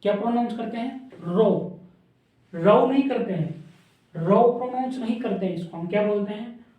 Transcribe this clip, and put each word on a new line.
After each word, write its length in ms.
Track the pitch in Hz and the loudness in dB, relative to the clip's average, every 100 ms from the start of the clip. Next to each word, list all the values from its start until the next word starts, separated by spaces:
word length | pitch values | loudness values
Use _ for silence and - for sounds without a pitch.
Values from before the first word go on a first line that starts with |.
क्या 120 | 196 | 0
प्रोनाउंस 440 | 208 220 240 233 226 | 0 2 0 0 -2
करते 200 | 214 233 | -6 -6
हैं, 340 | 247 277 - - | -6 -8 -16 -14
रो, 560 | 170 180 214 175 - - - _ _ _ _ _ _ | -4 2 4 4 -2 -12 -20 _ _ _ _ _ _
रो 320 | 170 170 220 254 | 0 4 6 6
नहीं 220 | 277 269 | 2 2
करते 240 | 233 190 | 0 -2
हैं, 300 | 180 156 - - _ _ _ _ 160 | -2 -4 -6 -14 _ _ _ _ -8
रो 260 | 165 214 240 240 | 2 6 6 2
प्रोनाउंस 400 | 254 254 254 254 | -4 -4 -4 -6
नहीं 220 | 226 226 | -4 -4
करते 240 | 220 185 185 | -2 -2 -4
हैं 80 | |
इसको, 240 | 165 - 170 | -4 -8 -8
हम 100 | 175 | -4
क्या 200 | 202 208 | 0 0
बोलते 260 | 208 202 | 0 -2
हैं 260 | 214 233 - - | -6 -12 -14 -20